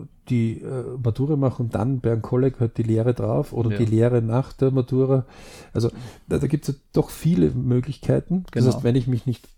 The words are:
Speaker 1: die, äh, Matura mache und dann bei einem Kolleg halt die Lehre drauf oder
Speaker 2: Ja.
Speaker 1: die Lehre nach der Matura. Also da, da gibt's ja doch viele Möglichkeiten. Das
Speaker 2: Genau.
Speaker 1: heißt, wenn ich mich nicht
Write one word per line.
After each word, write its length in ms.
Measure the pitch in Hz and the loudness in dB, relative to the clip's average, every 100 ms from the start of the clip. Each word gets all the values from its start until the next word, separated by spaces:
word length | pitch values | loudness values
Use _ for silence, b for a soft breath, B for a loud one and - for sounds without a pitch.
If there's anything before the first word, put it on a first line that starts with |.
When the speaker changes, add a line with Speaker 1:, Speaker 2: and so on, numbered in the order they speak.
| - - - | -16 -18 -2
Speaker 1:
die, 320 | 120 113 - | 0 0 -2
äh, 360 | - 131 117 131 | -8 -8 -8 -4
Matura 340 | 120 107 143 143 | -2 0 0 2
mache 260 | 135 - | 0 0
und 120 | 113 | -2
dann 260 | 98 120 131 | -2 -2 0
bei 120 | 117 | 0
einem 100 | 113 | -2
Kolleg 380 | - 127 131 - | 0 0 0 0
halt 180 | 117 - | -2 0
die 60 | |
Lehre 280 | 113 110 120 | 0 2 2
drauf 400 | 120 107 139 143 | 0 0 -2 -2
oder 200 | 120 117 | -2 0
Speaker 2:
Ja. 60 | 104 | 0
Speaker 1:
die 80 | 110 | 2
Lehre 360 | 110 120 123 | 4 4 2
nach 300 | 113 123 - | 2 0 -2
der 180 | - 135 | 0 2
Matura. 560 | 131 123 131 135 135 - B B B B | 2 0 0 2 2 0 B B B B
Also 180 | - 117 117 120 B - | -2 -2 -2 -14 B -4
da, 100 | 139 | -2
da 80 | 139 | 0
gibt's 220 | 151 - | -2 -4
ja 60 | 139 _ | -8 _
doch 180 | 156 - | -2 -2
viele 400 | - 156 180 151 | -2 0 2 2
Möglichkeiten. 960 | 127 131 123 135 - - 135 - 180 - | 2 0 0 -2 -4 -2 0 0 -4 -4
Das 100 | 117 | 0
Speaker 2:
Genau. 120 | 127 | 2
Speaker 1:
heißt, 100 | 113 | 2
wenn 100 | 123 | 0
ich 140 | 127 123 | 0 0
mich 180 | 120 127 | -2 -4
nicht 220 | 113 - | -6 -10